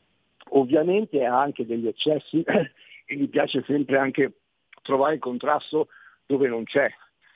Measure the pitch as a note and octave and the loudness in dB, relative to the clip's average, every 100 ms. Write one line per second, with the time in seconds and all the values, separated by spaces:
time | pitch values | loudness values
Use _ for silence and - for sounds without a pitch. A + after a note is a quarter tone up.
0 | _ _ _ _ - C#3 B2+ D#3 E3 G3 | _ _ _ _ 0 0 4 2 2 0
1 | A3 C#3+ B2 B2+ C#3+ - A2+ A#2 A2+ - | 0 -2 0 2 0 -2 -6 -4 -4 -2
2 | D3+ D3+ - D#3 - G#3 D3 _ - - | -2 -2 -2 -4 2 0 0 _ -20 -20
3 | - C#3+ C#3 D3 - C3 - D3 B2+ C3+ | -12 -4 -2 0 0 -2 -2 -2 2 2
4 | C3+ B2+ - - _ _ _ - - C3+ | 2 0 -2 -2 _ _ _ -18 -2 2
5 | C#3+ D3+ B2 B2 C#3 D3 - D#3 D3+ - | 2 0 -4 -6 -2 -2 0 -2 -2 -6
6 | - _ - C#3 C3+ A#2 A2 C#3+ A#2 - | -20 _ -4 0 0 -2 -2 0 0 -4
7 | - _ _ | -20 _ _